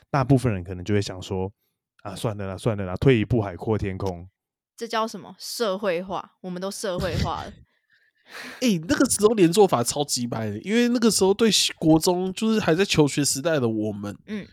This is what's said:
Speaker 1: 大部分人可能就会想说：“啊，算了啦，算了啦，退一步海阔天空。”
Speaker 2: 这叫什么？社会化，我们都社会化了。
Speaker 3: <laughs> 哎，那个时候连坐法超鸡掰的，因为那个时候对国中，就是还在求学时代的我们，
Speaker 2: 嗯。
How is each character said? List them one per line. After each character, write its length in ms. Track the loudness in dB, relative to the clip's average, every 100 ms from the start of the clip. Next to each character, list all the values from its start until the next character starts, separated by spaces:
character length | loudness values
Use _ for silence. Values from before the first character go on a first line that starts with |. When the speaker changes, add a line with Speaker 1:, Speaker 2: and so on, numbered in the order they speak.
| _
Speaker 1:
大 140 | -2
部 120 | 4 4
分 160 | 2
人 120 | -2
可 100 | -6
能 100 | -8
就 80 | -2
会 80 | 0
想 220 | 0 -6
说 300 | -8 -6 -6 -8 _ _ _ _
：“啊， 120 | -14
算 220 | -8 -6 -6
了 100 | -8
啦， 100 | -6
算 200 | -4 -2
了 80 |
啦， 100 | -4 0
退 220 | 4 4
一 60 |
步 180 | 4 0
海 140 | -2 -4
阔 200 | -2 -2
天 220 | -2 -4
空。” 300 | -6 -6 -12 _ _ _ _ -16
Speaker 2:
这 100 | -8
叫 220 | -4 -4
什 100 | -8
么？ 160 | -16 -16
社 380 | -12 -4 -4 -2
会 240 | -2 -4
化， 340 | -4 -8 -10 _
我 80 | -12
们 120 | -8
都 80 | -8
社 260 | -6 -6 -4
会 180 | -4 -2
化 260 | -2 -4
了。 100 | -10 -16 _ _ _ _ _ _ _
Speaker 3:
<laughs> 340 | -18 -16 -2
哎， 180 | 0 2 0
那 80 | 2
个 120 | 2
时 140 | 4
候 60 | 2
连 240 | 6 4
坐 140 | 6 4
法 160 | 4
超 220 | 0 -2
鸡 220 | -2 -4 -4
掰 240 | -4 -6
的， 80 | -6
因 140 | -2
为 140 | 2 2
那 100 | 4
个 120 | 2
时 140 | 4
候 100 | 2
对 160 | 4 4 4 0 0
国 200 | 4 6
中， 340 | 4 0 -2
就 200 | -2 0
是 80 | 2
还 140 | 2
在 100 | 2
求 240 | 2 4 4
学 160 | 2
时 160 | -2 -2
代 180 | 0 0
的 80 | 0
我 220 | 0 -4
们， 260 | -4 -8 -10 -10
Speaker 2:
嗯。 200 | -12 -12